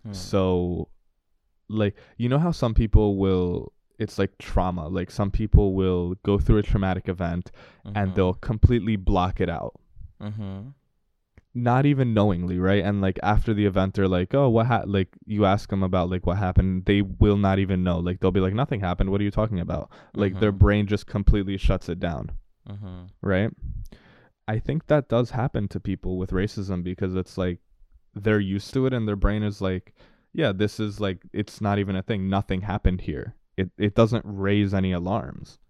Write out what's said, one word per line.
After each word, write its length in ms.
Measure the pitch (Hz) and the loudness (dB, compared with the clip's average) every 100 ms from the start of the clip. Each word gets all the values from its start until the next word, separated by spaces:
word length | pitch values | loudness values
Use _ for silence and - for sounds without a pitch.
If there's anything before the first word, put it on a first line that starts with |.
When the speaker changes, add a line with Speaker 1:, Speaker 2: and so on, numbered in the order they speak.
Speaker 1:
Hmm. 80 | 110 | -12
Speaker 2:
So, 760 | 98 92 101 92 90 87 85 - - _ _ _ _ _ _ _ | -12 -2 0 2 2 0 -4 -8 -14 _ _ _ _ _ _ _
like, 280 | 107 104 - - - | -2 -2 -4 -20 -6
you 120 | 120 | 0
know 100 | 139 | 0
how 120 | 175 | 0
some 240 | 165 120 | 0 0
people 420 | 110 113 113 104 98 | 2 4 4 4 2
will, 560 | 95 92 90 90 - _ _ _ | 2 2 0 -4 -8 _ _ _
it's 200 | 107 - | -8 -2
like 180 | 98 _ | -4 _
trauma. 500 | - - 92 90 78 | -4 -2 0 -4 -6
Like, 220 | 92 90 | -6 -6
some 200 | - 101 | -4 -2
people 440 | - 107 - 101 | -2 4 6 6
will 400 | 95 95 90 87 92 | 2 0 0 -2 -4
go 160 | - 101 | 0 2
through 200 | - 110 | 4 2
a 40 | |
traumatic 460 | 104 104 95 92 - | 2 0 0 -2 -6
event 420 | 90 87 87 - - - _ | -4 -4 -4 -8 -18 -20 _
and 100 | - 104 | -8 -2
Speaker 1:
Mm-hmm. 180 | 98 | 0
Speaker 2:
they'll 200 | 92 92 | 2 0
completely 640 | 92 - 110 - 120 95 107 | 0 -4 4 4 4 0 -2
block 440 | 92 98 92 - | 2 2 0 -2
it 100 | 87 | -4
out. 280 | 85 50 - _ - - _ | -4 -8 -14 _ -20 -20 _
Speaker 1:
Mm-hmm. 480 | 107 107 98 98 120 139 _ _ _ _ _ - _ | -12 -10 -10 -12 -14 -20 _ _ _ _ _ -20 _
Speaker 2:
Not 320 | 120 120 123 | -4 2 4
even 300 | 143 135 123 | 4 4 4
knowingly, 440 | 107 104 87 87 90 | 4 4 2 -2 0
right? 240 | 92 101 | 2 2
And, 160 | 95 101 | 2 0
like, 180 | 95 90 | 0 0
after 280 | 98 107 - | 2 2 2
the 140 | 104 104 | 2 2
event, 280 | 92 95 | 2 0
they're 120 | 101 95 | 2 2
like, 280 | 90 92 | 2 2
"Oh, 140 | 135 139 | 2 4
what 180 | 113 117 | 4 2
ha-," 180 | 117 95 | 0 0
like, 220 | 101 92 - - | 0 -2 -6 -6
you 180 | 104 | 2
ask 240 | 101 101 - | 4 2 0
them 140 | 98 | -2
about, 260 | 95 92 87 | 0 0 0
like, 160 | 92 | 0
what 120 | 87 92 | -2 0
happened, 480 | 92 - 95 92 | 2 2 2 0
they 180 | 92 101 | 2 2
will 340 | 98 - 107 101 | 2 4 4 6
not 220 | 98 98 | 4 2
even 240 | 95 92 | 2 0
know. 160 | 90 85 | 0 0
Like, 220 | 87 92 | -2 0
they'll 100 | 92 | 0
be 80 | 92 | 2
like, 140 | 92 | 0
"Nothing 240 | 107 143 117 | 0 -4 -2
happened. 300 | 92 92 98 | -4 -4 -4
What 100 | 101 | -2
are 40 | |
you 80 | 101 | -2
talking 260 | 107 110 95 | 0 -2 -2
about?" 320 | 85 82 - - - | -4 -6 -8 -18 -12
Like, 240 | - 101 101 | -2 -2 2
their 140 | 107 | 0
Speaker 1:
Mm-hmm. 60 | 98 | 2
Speaker 2:
brain 280 | 101 104 101 | 2 2 0
just 220 | 104 - | -4 -4
completely 480 | 104 98 107 95 95 | 0 2 2 0 0
shuts 320 | - 92 - | 0 0 -4
it 100 | 87 | -6
down, 320 | 90 71 - - _ _ - | -4 -6 -8 -12 _ _ -16
Speaker 1:
Mm-hmm. 380 | 101 101 90 90 - | -14 -14 -14 -18 -10
Speaker 2:
right? 280 | 95 92 104 - - - - - - - _ _ - | -2 0 0 -4 -12 -10 -12 -18 -20 -20 _ _ -6
I 140 | 110 | -4
think 260 | - 147 - | -2 -6 2
that 220 | 151 - | 0 2
does 220 | 117 123 | 0 0
happen 340 | 120 123 - 101 | -2 -2 -2 -4
to 120 | 92 | -6
people 380 | - 95 90 92 | -6 -6 -4 -4
with 120 | 92 | -2
racism 540 | 92 104 - 95 90 | -2 -2 -4 -6 -4
because 320 | 87 92 95 92 | -6 -4 -2 -2
it's 200 | 92 - | -4 -4
like, 220 | 90 85 _ _ - - _ | -4 -4 _ _ -20 -20 _
they're 240 | 107 104 107 | -4 0 2
used 320 | 95 101 - | 0 -4 -4
to 120 | 135 131 | -2 0
it 60 | |
and 160 | 123 107 | 0 -2
their 80 | 104 | 0
brain 260 | 101 107 | 0 0
is 180 | 107 101 | -4 -2
like, 320 | 95 92 - _ - _ _ | -4 -4 -8 _ -20 _ _
"Yeah, 200 | - 143 | -2 -2
this 260 | 95 104 - | 0 -2 -2
is, 220 | 107 101 | -6 -4
like, 260 | 104 92 92 | -6 -6 -8
it's 280 | - 104 - | -6 -6 -4
not 200 | 107 101 | -2 0
even 160 | 98 95 | 0 -4
a 60 | |
thing. 260 | - 107 95 | -4 -4 0
Nothing 320 | 98 - 92 | -2 -2 -4
happened 400 | 101 98 - 92 | -2 0 0 0
here. 340 | - 69 - - _ - | -4 -8 -10 -16 _ -6
It, 140 | 92 - | -6 0
it 200 | 104 107 | 0 4
doesn't 260 | 110 117 | 4 2
raise 480 | - 98 98 104 101 | -4 -6 0 2 2
any 200 | 98 95 | 0 0
alarms." 680 | 90 87 98 - - - - | -2 -2 -4 -4 -14 -18 -20